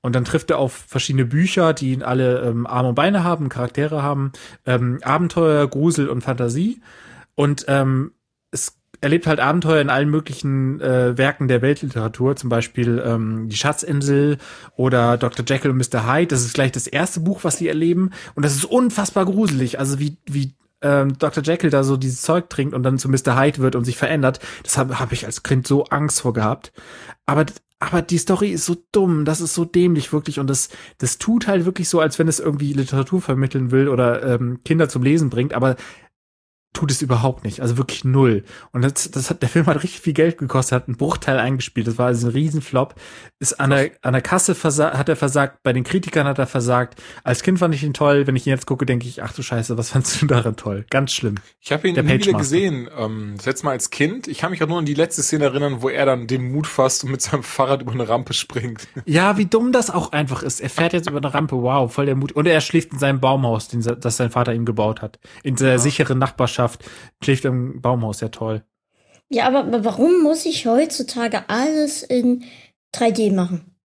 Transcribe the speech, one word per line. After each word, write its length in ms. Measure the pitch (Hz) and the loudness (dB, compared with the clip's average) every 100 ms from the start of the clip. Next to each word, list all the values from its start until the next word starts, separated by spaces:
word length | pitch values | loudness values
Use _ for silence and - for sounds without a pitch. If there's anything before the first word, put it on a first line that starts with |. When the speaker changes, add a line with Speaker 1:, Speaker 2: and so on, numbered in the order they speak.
Speaker 1:
Und 120 | 123 127 | 0 0
dann 100 | 120 | 0
trifft 260 | - - | -2 0
er 80 | 151 | 0
auf 140 | 135 | 0
verschiedene 520 | - - 135 - 135 120 | -4 -8 -6 -2 0 0
Bücher, 480 | 147 180 190 165 | 0 0 2 2
die 300 | 156 135 131 | 2 -2 -2
alle, 380 | 123 127 127 123 | -2 0 2 2
ähm, 260 | 123 117 120 | 0 -2 -2
Arme 220 | 123 127 | 0 0
und 60 | 120 | 2
Beine 280 | 170 202 | 2 2
haben, 260 | 175 165 139 | 0 0 -2
Charaktere 540 | 127 123 - 151 151 | -4 -4 -2 -2 -2
haben, 280 | 139 139 135 - - - - | -2 -2 -4 -8 -20 -12 -2
ähm, 340 | 127 123 127 | 0 0 -2
Abenteuer, 640 | 127 151 170 170 160 151 139 | 0 0 0 2 4 4 2
Grusel 400 | 139 160 156 143 | 2 2 2 0
und 120 | 127 | -2
Fantasie. 600 | - 123 120 127 202 262 - - - - - - | -4 -2 -2 0 -2 -4 -14 -20 -20 -20 -10 0
Und, 300 | 143 139 - | 0 0 0
ähm, 440 | 139 135 131 147 _ _ _ _ | 2 2 0 -2 _ _ _ _
es 240 | 139 - _ _ - | -8 -8 _ _ -6
erlebt 260 | 139 165 165 | 0 2 2
halt 120 | 147 | 2
Abenteuer 400 | 131 170 160 160 | 2 2 2 2
in 80 | 143 | 4
allen 200 | 131 147 | 2 2
möglichen, 720 | 156 151 135 143 135 131 143 | 0 -2 -6 -2 0 -2 -2
äh, 360 | 139 127 123 123 | 0 2 2 2
Werken 300 | 135 - 135 | 0 0 0
der 140 | 123 | 2
Weltliteratur, 760 | 131 143 139 120 110 - 127 139 | 2 0 -4 -4 -6 0 -2 0
zum 140 | 127 | -2
Beispiel, 520 | 117 120 - 120 117 123 | -2 -2 -2 0 0 0
ähm, 420 | 117 110 110 113 | -2 -2 -4 -6
Die 80 | 104 | -2
Schatzinsel 840 | 143 151 - 143 139 139 143 139 - - - - | -2 -2 -2 -2 2 2 2 0 -8 -20 -14 -2
oder 420 | 131 127 120 120 | 2 4 4 2
Doktor 280 | 120 - 120 | 0 -2 -2
Jekyll 240 | 135 147 | 0 2
und 60 | 131 | 0
Mister 280 | 127 123 113 | 0 -2 0
Hyde. 160 | 143 170 | 2 2
Das 140 | 135 | 0
ist 100 | 120 | 0
gleich 200 | - 131 | 0 0
das 120 | 127 - | -2 -4
erste 360 | 139 180 175 | -2 -2 -2
Buch, 220 | 165 190 165 | -2 -2 -2
was 120 | - | -2
sie 120 | 165 | -2
erleben. 400 | 151 165 175 185 - - - | 0 2 2 0 -4 -12 -2
Und 80 | |
das 120 | 147 139 | 0 0
ist 100 | 175 | 0
unfassbar 580 | 247 247 - 196 202 185 | 2 2 0 -2 0 0
gruselig. 540 | 196 208 139 127 - | 2 2 2 -2 -2
Also 200 | 135 139 | -2 -2
wie, 180 | 147 151 - | -4 -6 -6
wie, 280 | 143 135 _ _ _ | -4 -4 _ _ _
ähm, 360 | 147 143 139 135 | 2 2 2 0
Doktor 260 | 156 - | -2 0
Jekyll 260 | 147 170 165 | -2 0 2
da 140 | 139 | 2
so 120 | 135 135 | 2 0
dieses 240 | 131 123 | 0 -4
Zeug 260 | - 175 175 | 0 0 0
trinkt 240 | - 139 | -4 -2
und 100 | 127 | 0
dann 140 | 127 131 | 0 0
zu 100 | 135 | 0
Mister 280 | 135 - 123 | 0 2 4
Hyde 200 | 143 143 | 4 4
wird 160 | 131 127 | 0 0
und 80 | 120 | -2
sich 120 | 117 | -2
verändert, 420 | 143 151 131 131 - - | 0 2 2 0 -14 -12
das 140 | - - | -4 -2
hab, 200 | 135 123 | -2 -2
hab 120 | 127 | -4
ich 120 | 120 - | -6 -8
als 180 | - | -10
Kind 220 | - 131 127 | -2 -2 2
so 160 | 143 - | 0 2
Angst 360 | 143 151 - | -2 0 0
vor 100 | 127 | -2
gehabt. 380 | 110 107 131 - - - - - - - | 0 0 -2 -10 -20 -20 -20 -20 -10 -2
Aber, 200 | 143 151 - _ _ | 0 0 -4 _ _
aber 220 | - 175 | -2 -2
die 160 | 165 170 | 0 -2
Story 320 | - 185 208 | 0 0 0
ist 140 | 170 - | -2 -4
so 120 | 175 _ | -4 _
dumm, 300 | 208 190 156 151 | 2 2 2 0
das 140 | 156 | -2
ist 120 | 165 | -2
so 120 | - 170 | -2 0
dämlich 460 | 180 180 160 - | 2 4 2 0
wirklich 260 | 151 151 147 | -4 -4 -4
und 80 | 139 | -2
das, 200 | 131 - - - _ | -2 -4 -10 -20 _
das 200 | 127 - | -4 -2
tut 300 | - 233 208 | 0 0 2
halt 180 | 196 170 | 2 0
wirklich 220 | 185 165 | -2 0
so, 100 | 170 | 2
als 160 | 156 - | 2 2
wenn 100 | 160 | 0
es 100 | 151 | 2
irgendwie 320 | - 143 143 | -2 -2 -2
Literatur 480 | 139 131 135 135 185 | 0 0 0 0 -2
vermitteln 500 | - 135 135 135 127 | 0 0 0 0 2
will 160 | 131 139 | 4 4
oder, 340 | 127 123 120 | 4 2 2
ähm, 380 | 135 120 123 127 | 0 0 0 -6
Kinder 240 | - 160 156 | 0 2 2
zum 140 | 143 | 2
Lesen 260 | 131 160 143 | 2 4 2
bringt, 240 | 113 139 | 0 -2
aber 220 | 120 131 123 - - _ _ _ _ _ _ _ | 2 2 0 -8 -20 _ _ _ _ _ _ _
tut 200 | - 147 | -6 -2
es 100 | - | -2
überhaupt 440 | 139 120 131 123 107 | 0 2 2 -2 -8
nicht, 160 | - | -4
also 160 | 123 120 | -2 -2
wirklich 280 | 135 - 131 | -4 -2 0
null. 380 | 135 127 104 - - - | 4 4 4 -2 -20 -8
Und 120 | 127 | 0
das, 260 | 131 - - | 0 0 -4
das 220 | 139 131 | -4 -4
hat, 100 | 165 | -2
der 80 | 123 | 0
Film 160 | 165 156 | 2 2
hat 160 | 156 | 2
richtig 200 | 185 - | -2 -4
viel 120 | - | -2
Geld 240 | 151 165 165 | 4 2 2
gekostet, 380 | 135 135 131 127 | -2 0 2 -2
hat 120 | - | -2
einen 100 | 117 | -2
Bruchteil 420 | 143 - - 135 | -2 0 0 0
eingespielt, 480 | 120 135 - - 113 | 0 -2 -2 -4 -2
das 100 | 113 | 0
war 80 | 123 | 0
also 220 | 120 120 | 2 0
ein 60 | |
Riesenflop. 600 | 123 156 147 - 131 135 - - - - _ | 0 0 -2 0 0 0 -6 -20 -20 -20 _
Ist 200 | 135 - | -6 0
an 120 | 139 | 2
der, 180 | 139 147 _ | 2 2 _
an 100 | 127 | -2
der 80 | 127 | 0
Kasse 320 | - 185 - | 0 0 2
versa-, 420 | 180 160 147 147 135 | 0 0 2 0 0
hat 140 | 139 | -2
er 60 | 156 | 0
versagt, 480 | 143 143 139 _ | 0 2 0 _
bei 100 | 131 | -2
den 100 | 127 | 0
Kritikern 440 | 123 190 170 156 143 | 0 -2 0 0 0
hat 100 | 143 | 0
er 80 | 131 | -2
versagt. 560 | 131 120 123 123 - - - | -2 2 0 0 -8 -20 -8
Als 180 | - 123 | -4 0
Kind 160 | - 185 | 0 2
fand 160 | 175 | 2
ich 100 | 147 | 0
ihn 120 | 147 131 | -2 2
toll, 320 | 147 143 139 | 4 4 4
wenn 80 | 131 | 0
ich 100 | 139 | 0
ihn 60 | |
jetzt 160 | 135 - | -2 -2
gucke, 180 | 127 135 | -2 0
denke 220 | 123 120 | 0 -2
ich, 160 | - | -10
ach 100 | 107 | -12
du 80 | - | -10
Scheiße, 380 | 127 117 113 120 | -4 -4 -2 -4
was 100 | 117 | 0
fandst 320 | 131 - - | 0 0 -2
du 60 | - | 2
daran 300 | 123 113 107 | 2 2 -4
toll? 280 | 110 101 107 | -6 -6 -2
Ganz 200 | 135 139 | -2 0
schlimm. 240 | - 117 101 - _ | -2 -4 -6 -10 _
Speaker 2:
Ich 120 | - | -4
hab 120 | 151 190 | 0 0
ihn 100 | 175 | 2
Speaker 1:
Der 80 | |
Speaker 2:
nie 80 | 156 | 2
Speaker 1:
Page 160 | 131 196 | 4 4
Speaker 2:
wieder 100 | 170 | 2
Speaker 1:
Master. 180 | 139 165 | 2 2
Speaker 2:
gesehen, 320 | 196 135 120 - | 2 -2 -8 -6
ähm, 380 | 110 110 104 101 | -6 -6 -10 -6
das 100 | 131 | -4
letzte 180 | 127 147 | -2 -2
Mal 60 | |
als 180 | 131 - | -2 -4
Kind. 380 | - 151 240 - | 0 0 0 -10
Ich 100 | 151 | -6
kann 140 | 170 | -4
mich 120 | 170 | -2
auch 40 | 156 | -2
nur 100 | 170 | 0
an 80 | 151 | 0
die 80 | |
letzte 300 | 143 165 - | 0 0 0
Szene 220 | - 156 143 | -2 0 0
erinnern, 360 | 135 143 127 | 0 -2 -2
wo 80 | 131 | -4
er 160 | 135 139 | 0 2
dann 220 | 127 117 | 0 -2
den 240 | 131 123 | -4 -2
Mut 160 | 139 147 | -4 -2
fasst 360 | - 131 - | 0 2 0
und 60 | 127 | -4
mit 120 | 135 | -6
seinem 180 | - 143 | -2 -4
Fahrrad 380 | 117 - 135 139 | -4 -2 0 0
über 120 | 123 | -2
eine 140 | 120 110 | -6 -2
Rampe 260 | 120 139 | -2 -2
springt. 540 | - - 123 120 113 - | -6 -6 -6 -6 -10 -14
<laughs> 120 | 131 143 | -12 0
Speaker 1:
Ja, 320 | 156 190 208 | 2 4 2
wie 100 | 196 | 2
dumm 240 | 226 247 | 2 4
das 180 | 254 233 | 2 0
auch 220 | 180 - | -4 -2
einfach 320 | 151 143 123 | -2 -2 -4
ist. 180 | - - | -6 -6
Er 80 | 131 | -6
fährt 240 | - 165 | 0 0
jetzt 160 | 175 165 | 0 -2
über 80 | 143 | -4
eine 160 | 139 | -2
Rampe, 260 | 143 151 127 | -2 -2 0
wow, 320 | 123 139 123 | 0 2 0
voll 140 | - 139 | 0 0
der 100 | 135 | 0
Mut. 160 | 135 | -2
Und 140 | - 160 | 0 2
er 160 | 156 | 2
schläft 320 | - 165 160 | 2 0 0
in 60 | 135 | -2
seinem 200 | 139 135 | 0 2
Baumhaus, 500 | 131 135 123 110 - | 2 2 2 0 -2
den 120 | 120 | -4
se-, 160 | 117 120 | -4 -2
das 200 | 120 - | -4 -2
sein 120 | 120 | 0
Vater 240 | 123 120 | 0 0
ihm 120 | 117 117 | 0 -2
gebaut 360 | 110 107 107 | 0 -2 -2
hat. 160 | 107 - - - | -10 -14 -20 -10
In 140 | 139 127 | -4 0
der 140 | 135 | 4
Speaker 2:
Ja. 60 | 127 | 4
Speaker 1:
sicheren 400 | 139 - 135 131 | 2 0 0 2
Nachbarschaft 400 | 131 - 123 - | 0 0 -2 0
schafft, 220 | 120 - - - - _ | -2 -2 -20 -20 -20 _
schläft 220 | - 131 139 | 0 0 0
im 360 | 127 127 131 | -2 -4 -4
Baumhaus, 400 | 123 123 110 101 | -2 0 -2 -6
ja 60 | 110 | -8
toll. 340 | - 113 110 _ _ _ _ _ _ _ | -6 -6 -6 _ _ _ _ _ _ _
Speaker 3:
Ja, 160 | 233 254 | 0 2
aber, 120 | 269 | 2
aber 260 | 185 233 220 | 0 -2 -2
warum 360 | 208 302 359 | 2 4 4
muss 220 | 302 320 349 | 4 2 -2
ich 200 | - 233 | -4 0
heutzutage 800 | 233 320 - - 240 233 214 - | 2 2 -4 -8 -4 -4 -4 -2
alles 540 | 220 294 311 294 302 | -2 0 0 -2 -4
in 400 | - 254 240 247 - - - _ _ | -2 0 2 0 -6 -20 -20 _ _
drei 200 | - 233 | -2 0
D 180 | 220 208 | 2 2
machen? 440 | 196 175 175 - _ | 2 0 -4 -10 _